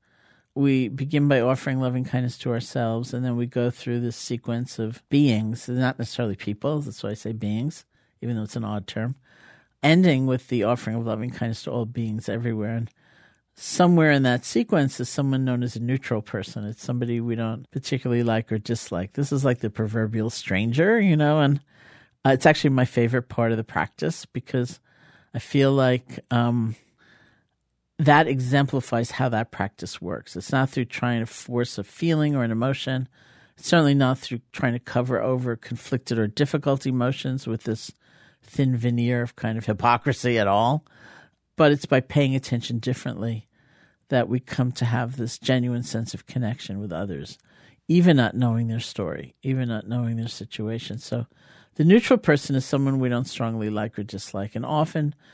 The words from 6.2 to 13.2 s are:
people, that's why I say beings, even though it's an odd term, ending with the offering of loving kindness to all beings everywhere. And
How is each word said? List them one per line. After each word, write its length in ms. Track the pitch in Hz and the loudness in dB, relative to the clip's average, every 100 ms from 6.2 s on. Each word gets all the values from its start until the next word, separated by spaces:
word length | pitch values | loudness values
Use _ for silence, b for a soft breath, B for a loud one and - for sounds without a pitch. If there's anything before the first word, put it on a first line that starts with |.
| 113 | -4
people, 460 | 95 - 104 139 151 | -4 -6 -4 -2 -4
that's 220 | 143 - | -6 -8
why 80 | 104 | -8
I 40 | |
say 180 | 104 110 | -6 -8
beings, 520 | 110 104 107 143 - - _ _ _ | -6 -4 -2 -4 -6 -16 _ _ _
even 140 | 117 113 | -6 -4
though 60 | |
it's 140 | 107 120 | -4 -6
an 80 | |
odd 220 | 107 104 95 | -6 -6 -6
term, 300 | - 120 - b b b b b _ | -6 -6 -6 b b b b b _
ending 440 | 147 170 185 131 131 | 4 6 6 4 2
with 220 | 127 - | 0 0
the 160 | 123 | 0
offering 320 | 104 123 113 113 | 2 0 -2 -4
of 80 | 117 | -2
loving 220 | 107 123 | -4 -6
kindness 340 | - 117 110 | -4 -4 -4
to 60 | - | -6
all 140 | 120 | -4
beings 420 | 113 120 113 107 - | -4 -4 -4 -4 -4
everywhere. 460 | 113 117 110 104 | -4 -2 -2 -2
And 160 | 117 117 b b b | -4 -6 b b b